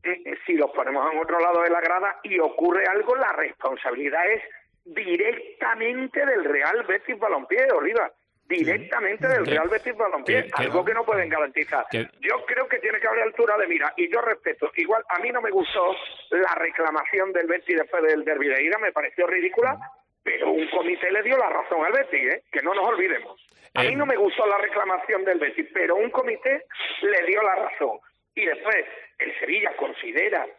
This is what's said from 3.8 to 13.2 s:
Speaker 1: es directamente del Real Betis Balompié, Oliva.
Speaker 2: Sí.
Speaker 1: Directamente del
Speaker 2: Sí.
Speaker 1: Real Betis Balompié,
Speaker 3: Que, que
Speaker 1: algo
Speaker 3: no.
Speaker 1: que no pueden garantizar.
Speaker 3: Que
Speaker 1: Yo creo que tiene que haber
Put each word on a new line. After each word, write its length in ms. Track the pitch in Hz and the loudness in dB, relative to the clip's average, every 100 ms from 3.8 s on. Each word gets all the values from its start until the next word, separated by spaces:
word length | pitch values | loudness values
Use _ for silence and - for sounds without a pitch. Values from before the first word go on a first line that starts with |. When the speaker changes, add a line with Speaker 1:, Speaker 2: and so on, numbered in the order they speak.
| 131 123 143 156 180 | -4 -4 -2 0 0
Speaker 1:
es 100 | 220 - - _ _ - | 0 -4 -20 _ _ -12
directamente 1400 | - 196 170 220 - - - 240 226 226 247 262 - 285 | -8 -2 0 0 -2 -8 -6 -4 -2 -2 -4 -4 -2 2
del 180 | 233 147 | 2 2
Real 380 | 143 147 220 240 | 2 2 0 0
Betis 300 | 190 - 214 | -2 -2 -4
Balompié, 480 | 220 156 131 220 269 | 0 -2 0 2 4
Oliva. 360 | 190 180 226 160 _ _ _ _ | 4 2 0 -2 _ _ _ _
Speaker 2:
Sí. 60 | 170 | -2
Speaker 1:
Directamente 640 | 156 196 - - 196 214 262 | 0 -2 -2 -2 -2 -2 2
del 180 | 254 160 | 2 2
Speaker 2:
Sí. 60 | |
Speaker 1:
Real 180 | 151 165 | 0 2
Betis 260 | 214 254 220 | 0 -2 -2
Balompié, 480 | 208 156 135 240 254 | -2 0 0 0 2
Speaker 3:
Que, 40 | |
que 140 | 147 | -2
Speaker 1:
algo 160 | 127 175 | 0 0
Speaker 3:
no. 60 | 185 | 0
Speaker 1:
que 80 | 220 | 0
no 80 | 226 | 0
pueden 240 | 208 170 | 0 0
garantizar. 560 | 156 147 151 151 143 113 | 0 0 -2 -2 -2 -2
Speaker 3:
Que 80 | 117 113 _ | -4 -6 _
Speaker 1:
Yo 240 | 190 240 - | -2 -2 -2
creo 200 | 247 262 | -2 -2
que 120 | 254 | -2
tiene 200 | 214 220 | -2 0
que 80 | 220 | 0
haber 140 | 220 | 0